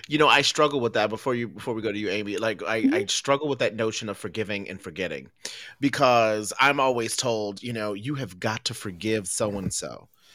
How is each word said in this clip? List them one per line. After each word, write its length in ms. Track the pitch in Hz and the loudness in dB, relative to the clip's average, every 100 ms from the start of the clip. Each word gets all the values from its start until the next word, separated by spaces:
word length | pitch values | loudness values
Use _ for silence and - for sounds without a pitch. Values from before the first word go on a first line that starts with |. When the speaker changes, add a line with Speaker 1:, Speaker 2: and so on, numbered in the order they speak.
| - | 0
Speaker 1:
You 120 | 151 | 4
know, 100 | 143 | 6
I 140 | 131 | 6
struggle 380 | 143 - 151 143 | 4 4 2 2
with 120 | 117 | 0
that 160 | 110 104 | 2 0
before 260 | 110 135 | 0 -2
you, 140 | 120 117 | -2 -4
before 240 | 101 131 | -6 -6
we 80 | 113 | -4
go 100 | 107 | -4
to 80 | 104 | -2
you, 120 | 104 | -2
Amy. 260 | 104 104 95 | -2 -2 -2
Like, 260 | 110 92 | 0 -2
I, 200 | 85 113 | -2 2
Speaker 2:
Mm-hmm. 120 | 131 | 2
Speaker 1:
I 100 | 156 196 | 2 0
struggle 420 | - - 139 151 | -2 0 0 0
with 100 | 127 | 0
that 140 | 120 | -2
notion 360 | 110 113 - 107 | 0 -2 -2 -6
of 80 | 98 | -8
forgiving 500 | 101 98 101 101 - | -6 -4 -4 -4 -6
and 100 | 92 | -10
forgetting 500 | 92 80 87 71 67 _ - - - - | -10 -6 -6 -6 -12 _ -14 -12 -16 -2
because 720 | 135 139 131 120 110 107 104 - | 0 4 6 8 6 2 -2 4
I'm 180 | 135 143 | 4 4
always 380 | 131 120 113 - | 2 2 0 -2
told, 460 | 127 110 104 98 | -2 0 -2 -6
you 100 | 123 | -6
know, 220 | 113 107 | -4 -4
"You 200 | 101 123 143 | -4 -6 -6
have 220 | 107 90 | -6 -4
got 260 | 113 110 - | -2 -2 -6
to 80 | |
forgive 520 | 113 104 87 107 110 92 | -8 -8 -4 0 0 0
so-and-so." 800 | - 107 101 92 - 71 - - _ _ | -2 -2 -2 -4 -4 -6 -12 -18 _ _